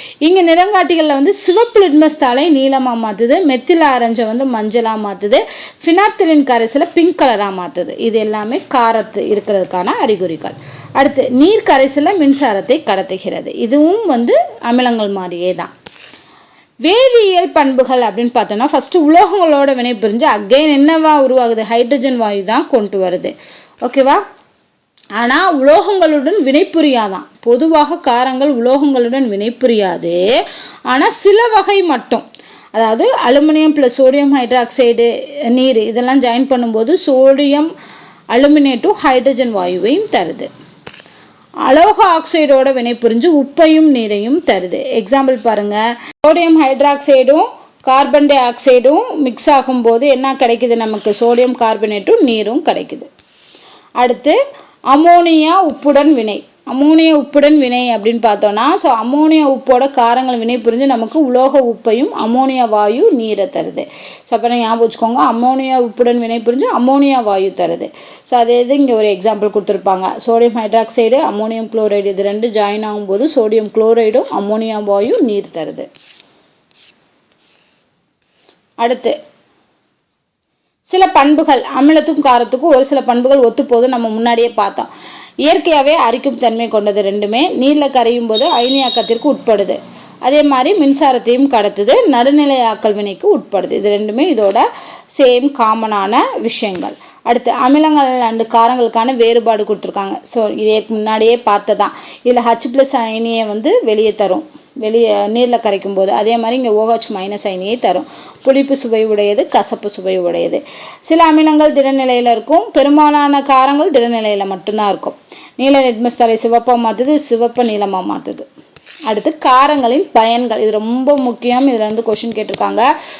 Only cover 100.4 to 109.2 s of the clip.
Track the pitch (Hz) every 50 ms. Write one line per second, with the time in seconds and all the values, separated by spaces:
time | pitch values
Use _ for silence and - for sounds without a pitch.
100.4 | 220 208 214 208 214 214 214 220 214 - 226 214 214 220 220 220 220 226 240 240
101.4 | - 220 208 202 202 - 208 180 208 190 - - - - - - - 240 247 240
102.4 | 226 233 233 226 - 254 240 277 262 269 - 247 226 220 220 226 226 233 226 226
103.4 | 226 208 202 214 214 302 440 508 427 226 214 214 220 214 208 - 208 185 180 311
104.4 | - - - - _ _ - - 220 214 226 233 233 220 208 202 202 208 220 240
105.4 | 247 247 240 226 - 214 196 190 190 196 202 190 190 190 214 233 208 220 233 233
106.4 | 226 226 247 262 254 233 208 214 220 226 233 226 226 - 220 190 190 196 208 202
107.4 | - 208 190 185 185 202 233 247 - 202 180 180 - - - - - - - _
108.4 | - 269 262 277 277 277 277 269 - 233 226 220 220 220 214 208